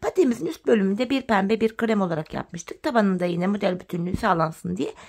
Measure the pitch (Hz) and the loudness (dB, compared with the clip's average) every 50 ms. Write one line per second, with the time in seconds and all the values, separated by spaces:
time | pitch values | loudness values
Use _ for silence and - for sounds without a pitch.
0 | - - - - 349 254 233 - 311 339 320 - _ 285 240 214 196 190 202 208 | -6 -2 2 4 4 4 2 0 -4 -8 -8 -4 _ 2 4 4 4 2 2 0
1 | 254 240 277 269 - - 226 190 196 196 226 208 226 220 226 - 233 220 220 202 | 0 0 0 -2 0 2 2 2 4 2 2 2 2 0 0 0 0 0 2 0
2 | 190 175 170 151 156 - - - - - - 175 - - - - - 320 247 233 | 0 0 -2 -4 -6 -6 -8 -10 -10 -8 -12 -14 -12 -14 -16 -6 -6 0 2 4
3 | 208 196 190 175 180 175 170 170 175 196 202 196 202 185 185 180 - - - 170 | 4 4 2 0 0 -2 0 0 0 0 0 0 0 -2 -2 -2 -6 -8 -6 -4
4 | 170 180 190 - - 208 185 165 160 160 165 - - 175 180 202 277 - - - | -4 -4 -4 -2 0 2 2 2 2 0 -2 -8 -8 -6 -4 -4 -4 -6 -6 -12
5 | - | -20